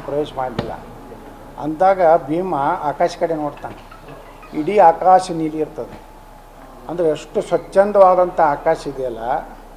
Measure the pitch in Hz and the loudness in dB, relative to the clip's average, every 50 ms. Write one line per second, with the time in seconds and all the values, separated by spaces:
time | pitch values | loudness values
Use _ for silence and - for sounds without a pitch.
0 | 147 139 139 147 151 147 - 131 127 131 117 - - 110 - - - - - - | -8 -6 -6 -6 -6 -6 -6 -8 -8 -8 -8 -10 -10 -10 -12 -14 -16 -18 -20 -20
1 | - - - - - - - - - - - - 139 151 156 156 185 190 196 185 | -20 -20 -20 -20 -20 -20 -20 -20 -20 -20 -14 -10 -8 -6 -2 2 2 2 4 4
2 | 175 156 165 165 139 139 156 175 190 185 160 139 139 156 175 190 151 147 135 - | 4 4 4 4 2 -2 -4 -4 -4 -2 -2 -2 -2 -2 -2 -2 -4 -4 -2 -2
3 | 175 170 - - 175 165 165 151 151 147 - - - 120 110 - - - - - | -2 -2 -2 -2 -4 -4 -4 -4 -6 -8 -8 -10 -14 -16 -16 -16 -20 -20 -20 -20
4 | - - - - - - - - - - - 151 151 175 208 208 180 165 165 - | -20 -20 -20 -20 -20 -20 -20 -20 -18 -12 -8 -6 -4 0 4 6 6 6 6 4
5 | 165 185 185 185 - - 165 160 160 156 156 156 151 - - 135 117 - - - | 4 4 6 4 4 0 -6 -4 -6 -4 -4 -6 -8 -8 -8 -12 -12 -12 -14 -20
6 | - - - - - - - - - - - - - - - - - - 160 175 | -20 -20 -20 -20 -20 -20 -20 -20 -20 -20 -20 -20 -20 -20 -20 -18 -14 -10 -6 -2
7 | 170 156 151 147 - - - 208 - - 170 160 - - - 190 202 208 202 202 | -2 -2 -2 -4 -6 -8 -6 -6 -4 -2 -2 -4 -2 0 2 2 2 4 6 6
8 | 190 185 185 180 180 175 175 180 165 147 143 139 - 165 165 156 - 147 135 135 | 6 6 6 4 2 0 2 0 2 2 0 0 0 -2 -2 -2 -4 -10 -8 -8
9 | 131 123 113 110 113 123 143 170 - - - - - - - | -8 -8 -8 -8 -6 -6 -6 -6 -6 -10 -18 -20 -20 -20 -20